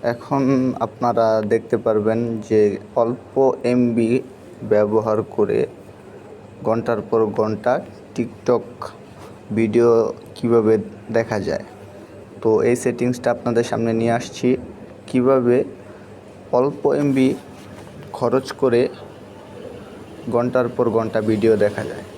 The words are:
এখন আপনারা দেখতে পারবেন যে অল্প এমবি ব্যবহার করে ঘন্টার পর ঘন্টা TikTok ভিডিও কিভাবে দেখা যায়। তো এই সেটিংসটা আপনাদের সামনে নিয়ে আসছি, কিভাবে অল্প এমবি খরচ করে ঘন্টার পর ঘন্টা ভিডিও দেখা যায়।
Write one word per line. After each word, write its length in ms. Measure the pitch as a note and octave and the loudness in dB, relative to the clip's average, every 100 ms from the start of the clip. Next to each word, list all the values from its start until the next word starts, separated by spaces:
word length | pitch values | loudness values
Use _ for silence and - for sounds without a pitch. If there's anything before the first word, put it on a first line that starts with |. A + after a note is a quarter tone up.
| A#2+ | -4
এখন 300 | B2 - C#3 C3 C3+ C3 B2+ A#2 | -4 -4 0 2 2 0 -2 -6
আপনারা 400 | - A#2+ A#2 A2+ A2 G#2+ | -2 0 2 2 2 2
দেখতে 240 | A2+ - A#2 | 0 0 -2
পারবেন 340 | A2+ G#2+ G#2 A2 A#2 A2+ G#2 | 2 2 2 0 -2 -4 0
যে 120 | A2 G#2 G2+ - - | 4 4 2 -6 0
অল্প 320 | A#2 B2 - - C3+ - B2 | 0 0 -6 2 2 2 0
এমবি 380 | B2 B2 A#2 A2+ B2 - - - - G2+ | 2 2 2 2 0 -2 -16 -20 -14 0
ব্যবহার 460 | G#2 G#2 A2 A2 A2 G#2 - | 2 4 2 2 0 -2 -2
করে 220 | G#2+ A2 - - - - - - - - - - - | 0 2 -2 -6 -20 -20 -20 -20 -20 -20 -20 -8 -2
ঘন্টার 320 | A2+ A#2 A2+ G2+ | -2 0 -4 0
পর 120 | A#2 A2 G#2 | 0 0 0
ঘন্টা 340 | G#2+ G#2+ - C3+ - - - | -2 0 0 -2 -4 -18 -16
TikTok 520 | - A#2+ - - A#2+ - - - - - - - - - G#2+ | -8 -8 -6 0 0 -2 -14 -16 -16 -20 -20 -20 -20 -6 -2
ভিডিও 320 | A2+ A#2 A#2 A#2 A2 - - - | 2 4 6 4 2 -4 -14 -6
কিভাবে 380 | A#2+ A#2 G#2+ A2 - - - A2 | 2 4 4 2 0 -12 -4 -2
দেখা 220 | A2 G#2+ F#2+ | 0 -2 -2
যায়। 160 | D2+ - - - - - - - - | -6 -6 -18 -20 -20 -20 -20 -20 -4
তো 80 | A2+ A2 A#2 | 2 2 2
এই 80 | A#2+ | 2
সেটিংসটা 460 | B2+ A#2+ B2 B2 - A#2+ | 0 -2 -2 -2 -2 -2
আপনাদের 280 | - A#2 A#2+ | 0 0 0
সামনে 220 | A2+ A2+ A2+ | -2 0 0
নিয়ে 140 | A2+ A#2 | 0 0
আসছি, 300 | - - B2+ B2+ - - - - - | -4 -4 0 0 -2 -16 -20 -20 -4
কিভাবে 480 | B2+ B2 C3+ A#2+ B2 - - - - - - - - - B2 | 0 4 4 4 2 0 -8 -20 -20 -20 -20 -20 -20 -4 0
অল্প 240 | C3 C#3+ C#3+ C#3+ | 0 0 -2 0
এমবি 280 | C#3+ C3+ C3 D3+ - - - - - - - - | 0 2 2 0 -8 -20 -20 -20 -20 -18 -16 -4
খরচ 280 | A#2+ B2 C3+ - | 0 0 -2 -2
করে 200 | C3 A#2+ B2+ - - - - - - - - - - - - - - | 2 2 0 -4 -18 -20 -20 -20 -20 -18 -16 -16 -18 -18 -18 -16 -4
ঘন্টার 320 | A#2 B2 B2 A#2+ B2 | -2 0 0 -2 0
পর 100 | A#2 A2 | 0 0
ঘন্টা 220 | A2 A2+ G#2+ | 0 -2 0
ভিডিও 220 | A2 A2 G#2+ | 2 4 4
দেখা 180 | G#2 G2+ G2 | 2 0 -10
যায়। 140 | - - | -10 -14